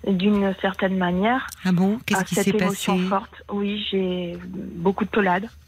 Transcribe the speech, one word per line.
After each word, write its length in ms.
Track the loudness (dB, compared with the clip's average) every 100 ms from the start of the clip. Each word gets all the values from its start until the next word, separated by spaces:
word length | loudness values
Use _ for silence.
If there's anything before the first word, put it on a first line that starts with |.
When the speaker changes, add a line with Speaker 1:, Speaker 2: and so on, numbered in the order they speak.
| 0
Speaker 1:
d'une 460 | 2 4 4 2 0
certaine 360 | -2 0 0 2
manière 500 | 2 2 2 0 -2 -4
Speaker 2:
Ah 80 | 0
bon ? 280 | 4 4 0
Qu'est-ce 140 | 0 0
Speaker 1:
à 40 |
Speaker 2:
qui 120 | 2
Speaker 1:
cette 80 | 0
Speaker 2:
s'est 200 | 2 2
Speaker 1:
émotion 320 | 0 0 0
Speaker 2:
passé ? 140 | 0 2
Speaker 1:
forte. 340 | -2 -4 -18 -8
Oui, 320 | -4 -4 -4 -2
j'ai 480 | -2 0 -2 -6 -10
beaucoup 600 | -12 -12 -10 -2 -2 0
de 60 | -2
pelades. 400 | 0 2 0 -4 -16